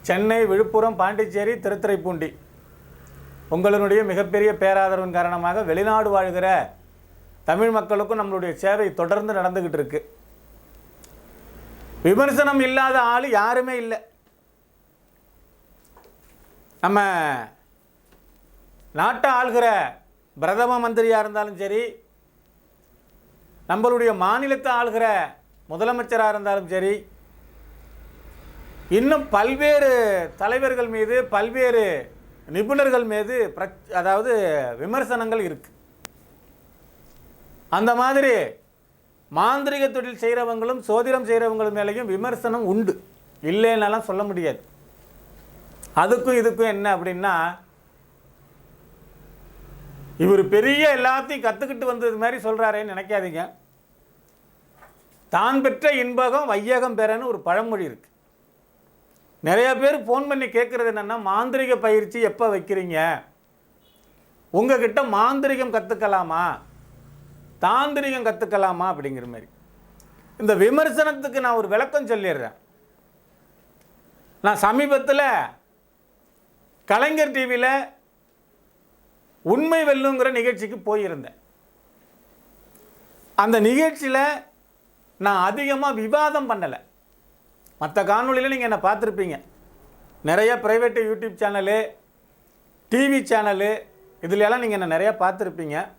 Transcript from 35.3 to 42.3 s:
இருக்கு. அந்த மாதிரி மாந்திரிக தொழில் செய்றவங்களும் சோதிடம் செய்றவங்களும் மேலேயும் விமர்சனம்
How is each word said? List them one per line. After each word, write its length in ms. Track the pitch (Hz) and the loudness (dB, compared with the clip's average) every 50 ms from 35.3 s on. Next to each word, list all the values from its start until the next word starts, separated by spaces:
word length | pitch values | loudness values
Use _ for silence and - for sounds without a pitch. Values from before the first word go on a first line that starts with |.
| 226 226 | -2 -2
இருக்கு. 300 | 202 170 151 135 - - - _ _ _ _ _ _ - _ _ _ _ _ _ _ _ - _ _ _ _ _ _ _ _ _ - - _ - - - - _ - - - - - - | -2 -4 -6 -10 -14 -20 -20 _ _ _ _ _ _ -20 _ _ _ _ _ _ _ _ -20 _ _ _ _ _ _ _ _ _ -20 -20 _ -20 -20 -20 -20 _ -20 -20 -20 -20 -8 -4
அந்த 260 | 165 180 214 233 240 | -2 0 2 2 2
மாதிரி 380 | 240 254 262 269 277 277 269 233 202 147 113 - - _ _ _ _ _ _ _ _ _ _ _ _ _ _ 143 | 2 2 2 2 4 4 4 2 2 0 -4 -8 -16 _ _ _ _ _ _ _ _ _ _ _ _ _ _ -2
மாந்திரிக 560 | 156 190 233 262 285 277 277 277 277 277 269 | 0 2 2 2 0 -2 -4 -2 0 -2 0
தொழில் 280 | 214 262 233 247 240 - | 0 -4 -6 -8 -10 -4
செய்றவங்களும் 600 | 233 233 240 240 240 233 233 226 226 240 254 254 - | -2 0 0 0 -2 -2 -4 -4 -2 -4 -4 -4 -2
சோதிடம் 420 | - 208 233 240 262 262 254 247 214 | 0 0 2 2 2 0 -2 0 0
செய்றவங்களும் 480 | 233 226 233 226 220 220 214 214 208 208 | 0 2 2 0 0 0 -2 -2 -2 -2
மேலேயும் 320 | 202 208 208 233 247 202 190 | -4 -2 -4 -4 -4 -4 -4
விமர்சனம் 500 | 190 214 254 | -4 -4 -4